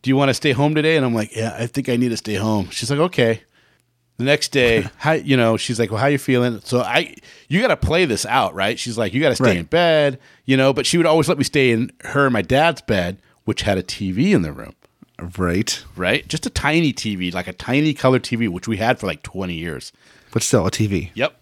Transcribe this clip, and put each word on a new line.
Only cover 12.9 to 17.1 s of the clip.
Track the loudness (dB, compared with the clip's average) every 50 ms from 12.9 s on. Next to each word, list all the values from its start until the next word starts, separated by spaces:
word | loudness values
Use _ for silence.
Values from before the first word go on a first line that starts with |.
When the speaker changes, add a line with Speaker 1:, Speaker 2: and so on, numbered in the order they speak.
| -2 0 0 -2 -6 -10 _ _ _ _ _
Speaker 1:
which | -4 -4 -2
had | 0 0 0 0
a |
T | -2 -6 -8 -6 -6 -4
V | -2 0 0 2 2
in | 2
the | 0 -2
room. | -6 -12 -16 -18 -20 _ _ _ _ _ -20 _ _ -16 -16 -14 -6 -2
Speaker 2:
Right. | -2 0 0 0 0 -2 -6 -8 -10 -18 -10
Speaker 1:
Right? | -4 -2 0 0 0 -2 -4
Just | -8 -6 -6
a | -6
tiny | -6 -2 -2 0 2 2 2 0
T | -2 -4 -6 -6